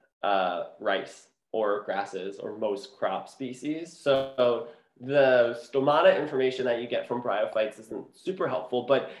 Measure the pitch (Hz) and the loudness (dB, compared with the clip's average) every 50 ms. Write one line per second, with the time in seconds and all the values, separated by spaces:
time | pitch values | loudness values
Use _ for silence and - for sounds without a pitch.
0 | _ _ _ _ - 98 101 95 95 90 87 85 82 - - - 107 107 98 95 | _ _ _ _ -2 0 0 2 2 0 -2 -4 -6 -8 -10 -8 -4 -2 -2 -2
1 | - - - - - _ _ _ _ _ - 113 110 104 101 101 - - 95 95 | -2 -6 -14 -20 -20 _ _ _ _ _ -4 -2 0 0 0 -2 -2 -6 -4 -4
2 | 101 - - 95 92 98 98 - 104 104 104 107 113 107 101 98 - - - - | -4 -6 -6 -8 -8 -8 -10 -10 -10 -10 -8 -4 -4 -4 -4 -4 -8 -12 -10 -4
3 | - 101 95 92 - - - - 135 123 123 - - 147 151 160 170 170 - - | -4 -2 -2 -4 -8 -10 -12 -10 -10 -10 -10 -8 -6 -6 -6 -6 -8 -12 -12 -4
4 | - 143 139 135 135 135 - - 123 120 120 113 113 - - - _ _ _ - | 0 2 2 2 2 -2 0 2 2 2 2 0 -2 -8 -14 -20 _ _ _ -14
5 | 123 127 139 143 135 131 127 127 120 117 117 - - - - 139 135 143 147 156 | -6 0 4 4 6 6 8 6 6 4 2 -4 -8 -4 -2 0 2 4 4 6
6 | 170 190 185 - 151 151 147 131 131 127 127 - 127 123 120 117 120 120 123 117 | 6 6 6 4 2 -2 0 0 2 2 0 0 0 0 0 -2 -2 -4 -4 -4
7 | - - 123 123 123 120 101 101 110 - - 110 110 110 - - 113 - 120 98 | -4 -4 -4 -4 -4 -2 -2 0 -2 0 0 0 -2 -2 -2 -10 -14 -12 -12 -12
8 | - - _ _ - - 190 185 185 151 120 - - - - 123 117 - 135 127 | -12 -14 _ _ -8 -6 -4 -2 -2 -2 -2 -4 -6 -4 -4 -2 2 2 2 2
9 | - - - - | 2 -2 -10 -16